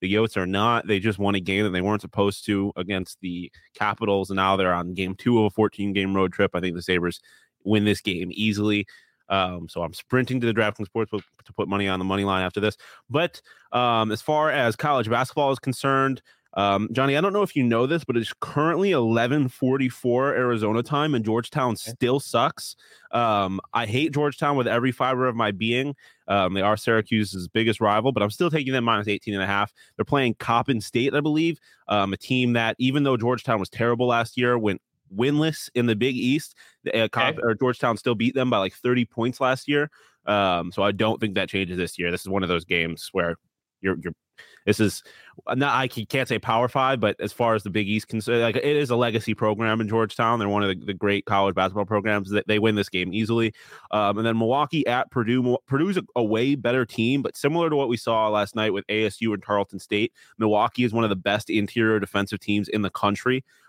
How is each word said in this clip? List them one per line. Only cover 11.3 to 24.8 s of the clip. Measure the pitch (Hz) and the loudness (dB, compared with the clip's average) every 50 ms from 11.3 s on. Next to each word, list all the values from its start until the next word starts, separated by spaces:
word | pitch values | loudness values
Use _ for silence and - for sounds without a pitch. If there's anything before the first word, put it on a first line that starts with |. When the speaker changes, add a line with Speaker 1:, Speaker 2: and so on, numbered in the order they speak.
| _ _ _ | _ _ _
Speaker 1:
to | - | -12
put | - - 101 92 | -6 -6 -4 -2
money | 101 98 101 98 | 0 0 0 0
on | 95 90 | -2 -2
the | 92 | -2
money | 95 95 101 101 | -2 -2 -2 0
line | 98 95 92 92 | 0 0 0 -2
after | 90 - 104 | -2 -2 -2
this. | 101 107 - - - - - - _ - | -2 -2 -2 -4 -10 -20 -20 -20 _ -4
But, | 120 151 175 170 - - - - - - _ _ | -2 -2 -2 -2 -6 -10 -20 -20 -20 -20 _ _
um, | - 123 123 120 117 113 110 110 | -2 0 2 2 2 2 2 0
as | 107 - | -2 -4
far | - - 151 151 156 156 | -2 0 0 2 2 2
as | 135 143 123 117 107 | 2 2 2 0 0
college | - - 151 143 127 107 110 | 0 0 0 0 0 0 0
basketball | 120 120 135 - - 151 143 139 | 0 0 0 0 0 0 0 0
is | 135 - | 0 -2
concerned, | - 135 123 - - 139 135 135 135 135 131 - - _ _ _ _ _ - | -4 -6 -4 -2 0 2 2 2 2 0 0 -4 -10 _ _ _ _ _ -2
um, | 95 101 101 98 101 104 - | 0 2 2 2 2 0 -2
Johnny, | 110 131 135 135 139 | 0 0 2 2 2
I | 151 | 2
don't | 180 202 | 2 0
know | 190 208 | 0 0
if | 196 - - | 0 0 0
you | 147 | 2
know | 123 120 117 113 123 | 2 2 2 2 2
this, | 135 165 165 - | 0 0 -2 -2
but | - 120 | -2 -2
it's | 120 110 - - - | -2 -2 -4 -6 -10
currently | - - - 143 151 165 165 170 196 202 | -8 -4 -2 0 0 0 2 2 2 2
eleven | 175 135 117 110 113 113 120 120 143 151 135 123 | 2 2 2 2 2 2 2 2 2 2 0 0
forty-four | - - 135 127 131 135 131 127 - - - 123 120 127 135 143 82 | -2 -2 0 0 2 2 0 -2 -2 -2 0 0 2 2 2 2 0
Arizona | 123 127 123 120 107 107 104 110 117 | 0 0 0 0 0 0 0 0 0
time, | 120 - 151 143 151 156 139 | -2 0 0 0 0 0 0
and | 117 107 | 0 0
Georgetown | 110 110 120 113 - - 151 127 123 | 0 0 -2 -2 -2 -2 -2 0 0
Speaker 2:
Okay. | 107 - - 120 | -2 -4 -8 -10
Speaker 1:
still | 120 - 127 120 131 143 | -4 0 0 2 2 0
sucks. | - - - 117 127 - - - - - - _ - - - - - - | 0 0 0 0 2 0 -2 -6 -12 -14 -16 _ -20 -20 -20 -20 -10 -4
Um, | - 120 120 113 107 101 98 92 95 98 - - | -2 0 2 2 2 2 0 0 -2 -6 -6 -4
I | - 117 117 | -4 -4 -2
hate | 101 110 131 156 160 | -2 0 0 0 0
Georgetown | 131 147 147 147 127 - 160 143 143 | 0 0 -2 -2 -2 -2 -2 0 2
with | 131 120 107 | 2 2 2
every | 110 117 | 2 2